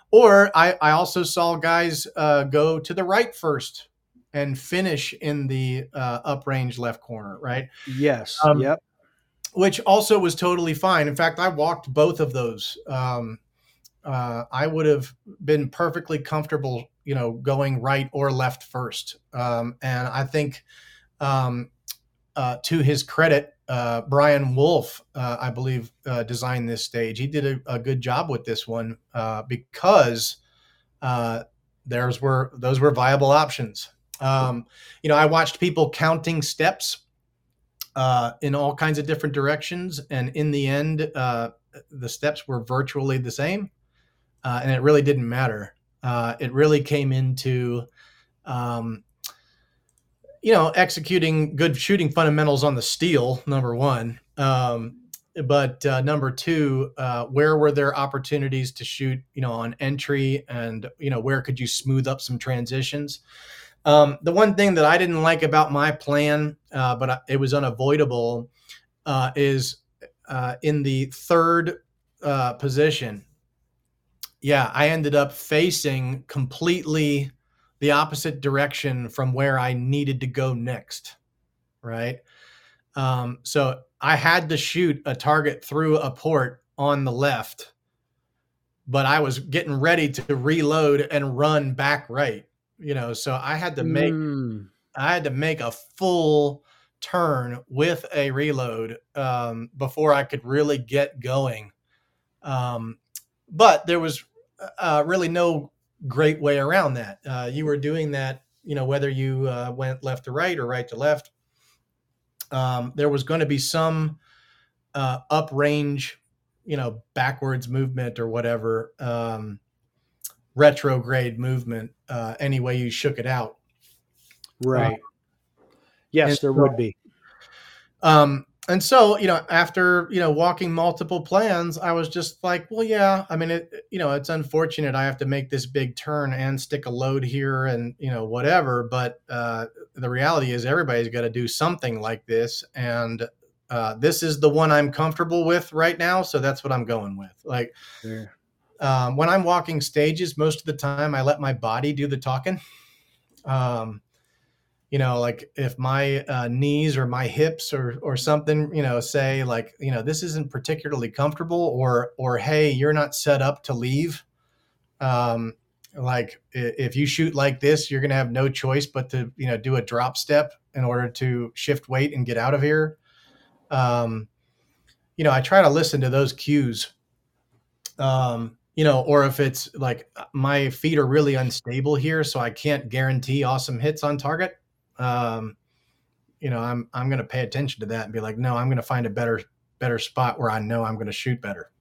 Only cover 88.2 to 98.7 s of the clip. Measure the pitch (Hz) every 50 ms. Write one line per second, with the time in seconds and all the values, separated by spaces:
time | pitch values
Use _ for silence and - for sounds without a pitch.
88.2 | _ _ _ _ _ _ _ _ _ _ _ _ _ 135 127 139 139 135 143 156
89.2 | 151 135 131 135 135 165 131 170 170 151 139 135 135 165 175 165 151 143 135 -
90.2 | - - 143 127 123 147 160 165 151 147 151 160 156 147 143 143 143 - 156 147
91.2 | 143 135 123 127 147 151 156 147 143 135 127 127 139 139 147 139 - - 117 131
92.2 | 143 127 107 101 - _ _ _ _ _ _ - 170 147 139 131 120 117 117 -
93.2 | - 143 127 131 139 139 156 156 180 175 156 135 165 160 160 143 160 165 160 156
94.2 | 156 151 143 135 131 117 110 107 101 95 _ _ _ _ - 135 135 156 175 175
95.2 | 147 143 127 135 151 160 156 - 117 120 - - - _ _ - 190 185 180 170
96.2 | 160 156 151 151 147 143 143 - _ _ _ _ _ _ _ - - - - 180
97.2 | 170 160 143 127 123 123 120 123 127 - 135 135 151 175 170 170 - - 185 147
98.2 | 143 139 131 139 151 151 143 135 127 120